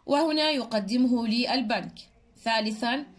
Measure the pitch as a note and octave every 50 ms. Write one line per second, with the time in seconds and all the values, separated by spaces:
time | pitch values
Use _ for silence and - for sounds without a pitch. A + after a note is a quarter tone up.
0 | - - C#4 C#4+ E4 D#4 D#4 D#4 D4+ D#4 D4+ C4 A3 A#3 A3+ G#3 G3 F#3+ A#3+ B3
1 | B3+ B3 B3 A3+ A#3 A3 A3 A#3+ A#3+ - A#3+ C4+ A#3 G#3+ A#3 F#3+ F3 - - -
2 | - - _ _ _ _ _ - - A#3 A3+ A3+ G#3+ A3 G#3+ - B3 A#3 B3+ D4
3 | D4 - -